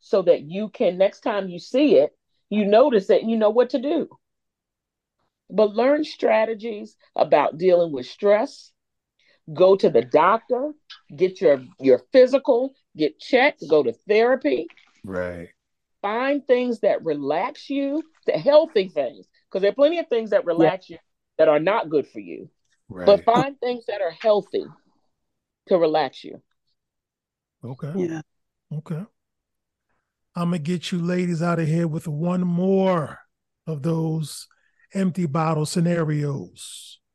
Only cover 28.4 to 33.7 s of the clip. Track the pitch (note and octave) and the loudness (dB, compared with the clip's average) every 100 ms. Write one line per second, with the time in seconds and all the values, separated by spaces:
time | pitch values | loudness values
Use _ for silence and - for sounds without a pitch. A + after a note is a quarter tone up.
28.4 | _ _ _ D3+ - D#3 G#3 _ _ _ | _ _ _ -14 -10 -12 -12 _ _ _
29.4 | _ _ _ _ _ _ _ _ _ - | _ _ _ _ _ _ _ _ _ -6
30.4 | E3+ F3 D3 F3+ - F3+ E3+ F3+ F3+ E3 | -4 -4 -4 -6 -4 -6 -2 -2 -2 -2
31.4 | F3 E3 D#3+ E3 E3+ D#3 - D3 F3 F3+ | -2 0 0 0 -2 -4 -8 -6 -2 -2
32.4 | F3+ E3+ F#3 F#3+ F#3+ F3+ C3+ - _ _ | -2 0 2 2 2 0 -2 -12 _ _
33.4 | _ _ - | _ _ -10